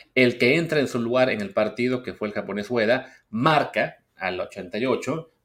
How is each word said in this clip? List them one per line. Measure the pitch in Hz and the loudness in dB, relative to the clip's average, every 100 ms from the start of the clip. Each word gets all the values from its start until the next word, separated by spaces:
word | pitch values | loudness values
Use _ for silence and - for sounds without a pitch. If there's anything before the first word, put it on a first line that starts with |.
| - - | -4 2
el | 127 - | 4 4
que | 123 156 | 4 4
entra | 165 151 | 2 0
en | 127 | 0
su | 143 | -2
lugar | 117 127 127 | 0 2 2
en | 107 | 0
el | 101 | -2
partido, | - 107 - 123 127 | 0 -2 0 -2 -2
que | - | -6
fue | 90 107 | -8 -6
el | |
japonés | 104 101 101 101 | -6 -6 -6 -2
Ueda, | 120 107 127 - - _ | 0 2 2 -2 -18 _
marca | 110 147 151 127 107 151 - _ _ | 0 2 2 2 -2 -4 -6 _ _
al | 92 90 | -6 -4
ochenta | - 101 90 107 | -8 -10 -10 -4
y | 127 | -2
ocho | 113 127 160 160 _ | -2 -2 -6 -8 _